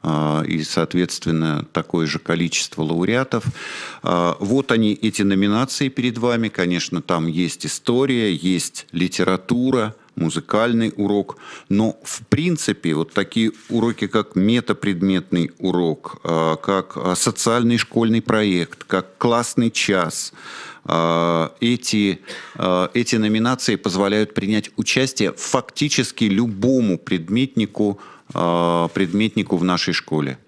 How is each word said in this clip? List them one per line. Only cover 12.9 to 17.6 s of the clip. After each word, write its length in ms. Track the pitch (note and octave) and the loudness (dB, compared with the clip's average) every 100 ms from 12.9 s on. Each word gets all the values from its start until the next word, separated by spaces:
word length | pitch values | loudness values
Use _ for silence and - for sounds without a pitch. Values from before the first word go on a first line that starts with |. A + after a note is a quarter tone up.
вот 220 | D2+ E2 | -2 0
такие 380 | - G2 A2+ A2 - - | -2 -2 0 0 -2 -4
уроки, 360 | A#2 A#2 - G2+ | 0 0 0 -2
как 300 | A2+ G#2 F#2+ | 0 0 0
метапредметный 1160 | G2+ A#2+ - G#2 G2+ F2+ G2 F#2 F2+ F2+ E2 - | 2 2 0 -2 0 0 2 0 0 -2 -2 -2
урок, 640 | F#2 F2 E2+ D2+ - - | -2 2 0 -2 -8 -10
а, 340 | E2+ E2 D#2+ D#2+ | -2 0 2 0
как, 420 | - G2 - - | 0 -2 -2 -4
а, 160 | E2+ | -2
социальный 640 | F2 - - - A#2 | 0 0 0 0 2